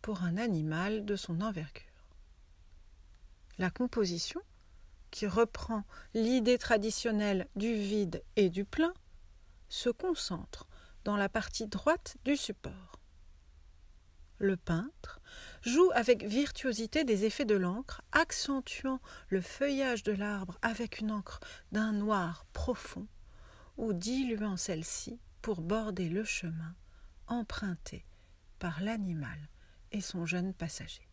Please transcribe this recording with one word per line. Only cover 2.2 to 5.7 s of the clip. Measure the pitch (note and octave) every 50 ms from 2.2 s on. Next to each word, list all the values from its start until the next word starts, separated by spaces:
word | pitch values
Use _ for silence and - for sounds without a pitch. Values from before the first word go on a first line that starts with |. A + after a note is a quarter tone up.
| - - - - - - - - - - - - - - - - - - - - - - - - - - -
La | - F#3 F3+
composition, | - - B3 B3 - A#3 G#3 F3+ F3 E3+ - - - F4 G#4 - - - - - - - - - - - - -
qui | - - G#3+
reprend | G3+ F3 A3 A#3 A3 - - - -